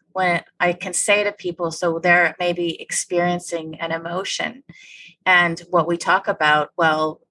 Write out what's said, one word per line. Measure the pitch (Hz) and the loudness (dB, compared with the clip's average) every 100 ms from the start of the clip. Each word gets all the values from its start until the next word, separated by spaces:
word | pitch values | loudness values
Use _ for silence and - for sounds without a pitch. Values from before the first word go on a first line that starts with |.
| _ | _
when | 190 185 170 - - | -2 0 -2 -4 -2
I | 180 | -2
can | 175 185 | -2 -6
say | - - 208 | -4 0 2
to | 208 | 0
people, | 202 180 170 170 | -4 -8 -6 -6
so | 160 170 165 | -2 -2 0
they're | 175 175 165 - | 4 4 4 0
maybe | 180 175 170 - | -2 -2 -4 -6
experiencing | - - - 175 175 175 - 165 160 160 | -8 -8 -2 0 0 -2 -4 -8 -8 -8
an | 165 | -6
emotion, | 165 170 180 196 - 156 - - - - - - _ 185 | -6 -6 -6 -6 -6 -6 -8 -20 -20 -20 -20 -20 _ 2
and | 180 175 165 - | 4 4 0 0
what | 175 175 | 0 2
we | 170 | 0
talk | 190 190 214 | 2 2 2
about, | - 151 151 - - | 0 4 4 2 0
"Well, | 165 156 156 - _ | 2 2 -2 -6 _